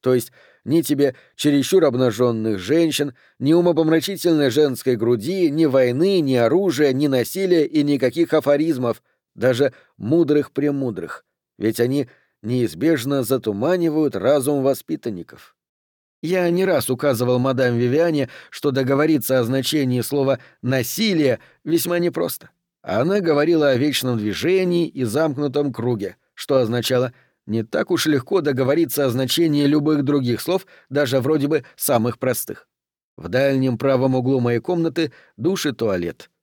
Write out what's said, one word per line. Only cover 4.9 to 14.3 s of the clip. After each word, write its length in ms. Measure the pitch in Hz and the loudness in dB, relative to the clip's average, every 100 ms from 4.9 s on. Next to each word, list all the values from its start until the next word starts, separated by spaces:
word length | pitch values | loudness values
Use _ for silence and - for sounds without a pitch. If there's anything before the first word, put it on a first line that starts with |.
| 123 | 0
груди, 540 | 113 120 110 190 170 | 0 0 -2 0 0
ни 160 | 147 160 | 2 2
войны, 540 | 131 127 123 185 190 | 4 2 2 2 2
ни 160 | 143 127 | 2 2
оружия, 580 | 117 165 196 135 147 | 4 2 0 2 2
ни 140 | 131 147 | 2 0
насилия 580 | 131 117 185 190 175 147 | 0 -2 -2 0 2 2
и 180 | 151 | 0
никаких 500 | 143 143 127 151 165 | 0 2 0 0 0
афоризмов, 680 | 156 143 143 156 135 123 113 _ _ _ | 0 2 0 2 0 -2 -4 _ _ _
даже 400 | - 127 120 139 - _ _ | -2 0 2 0 -2 _ _
мудрых-премудрых, 1300 | 107 160 151 147 143 - 147 143 131 90 82 - _ _ _ _ | -2 0 2 2 0 -2 -2 -2 -4 -6 -10 -14 _ _ _ _
ведь 220 | 104 110 | -4 0
они 280 | 120 139 127 _ _ _ | 0 0 -4 _ _ _
неизбежно 840 | 104 127 120 80 143 156 120 143 | -6 -2 -2 -2 -2 0 -2 -4
затуманивают 920 | 110 131 107 101 135 185 170 151 151 101 | -2 -2 -2 -4 -2 0 0 0 -2 0
разум 480 | 101 | 0